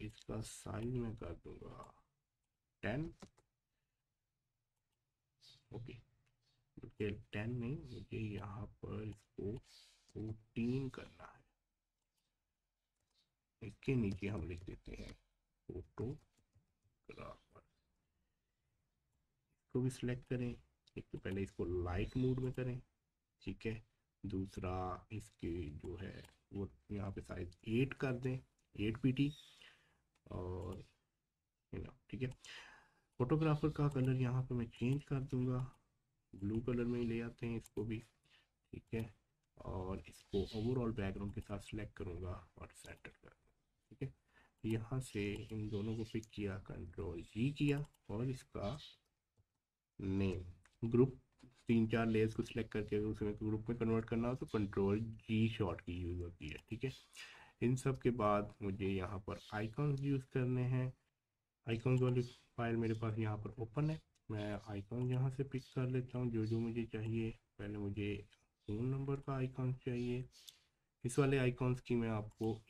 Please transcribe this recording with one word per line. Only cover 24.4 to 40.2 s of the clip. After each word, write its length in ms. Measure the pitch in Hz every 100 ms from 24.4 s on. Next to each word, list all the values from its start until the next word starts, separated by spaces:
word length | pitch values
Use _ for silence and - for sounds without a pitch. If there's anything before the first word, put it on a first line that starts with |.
| 95 - 92 92 92 92 -
इसके 580 | 107 - _ 87 87 76
जो 240 | 73 92 87
है 260 | 95 85 - - -
वो 160 | 101 95 - -
यहाँ 200 | 101 98
पे 100 | 98
साइज 360 | - 95 90 - -
एट 240 | 113 135 -
कर 180 | 139 123
दें, 240 | 127 131 - _ _ -
एट 220 | 104 113
पी 140 | 135
टी, 180 | 131 143 - - - - - _ _ _ _ -
और 580 | 92 90 92 90 95 - _ _ _ _ _ _ _ _
you 80 | 98
know, 120 | - - -
ठीक 120 | -
है। 80 | 127 - - - - - - _ _ -
Photographer 500 | 123 156 156 151 156
का 160 | 151 147
color 320 | 135 127 131
यहाँ 220 | 123 127
पे 120 | 127 123
मैं 100 | 117
change 340 | - 120 143
कर 160 | - 139
दूँगा, 360 | 135 127 127 127 127 - _ _ _ _ _
Blue 260 | 95 101 113
color 220 | 117 120 120
में 140 | 120
ही 60 | 117
ले 140 | 113
आते 260 | 117 - 117
हैं 100 | 113
इसको 260 | - - 113
भी, 120 | 110 - _ _ - _ _ _
ठीक 200 | - -
है। 160 | 113 113 - _ _ _ -
और 460 | 92 92 92 95 -
इसको 360 | -